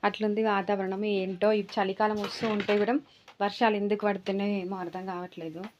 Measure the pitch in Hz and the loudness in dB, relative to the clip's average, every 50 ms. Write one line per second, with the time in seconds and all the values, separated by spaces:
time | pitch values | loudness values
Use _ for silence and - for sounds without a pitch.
0 | - 202 196 - 214 214 208 214 220 220 202 196 190 190 208 196 190 185 190 190 | 0 0 0 0 0 0 2 2 2 2 2 0 2 0 0 0 0 -2 -2 -2
1 | 214 214 202 196 190 190 190 175 202 214 220 214 196 196 - 226 196 190 196 - | -2 0 0 0 0 -2 -2 2 2 4 4 2 0 -2 0 0 0 0 2 0
2 | 214 214 214 208 202 196 - - 240 226 214 208 196 - 208 208 208 202 247 302 | 0 0 2 0 -4 -6 -6 -4 -2 0 0 0 2 2 4 4 4 2 2 0
3 | - - - - _ - - _ 202 202 - - 247 220 208 202 202 202 208 208 | -2 -6 -20 -20 _ -20 -6 _ -2 -2 0 4 4 4 4 4 2 0 0 2
4 | 208 208 196 190 190 - 190 196 202 202 208 196 180 180 196 185 180 170 165 185 | 2 0 0 0 -2 -2 -2 0 0 0 0 -2 -2 -4 -6 -6 -6 -8 -8 -8
5 | 185 190 185 175 180 180 - 175 165 165 156 165 190 220 _ | -8 -6 -6 -6 -8 -10 -10 -10 -10 -10 -8 -10 -12 -12 _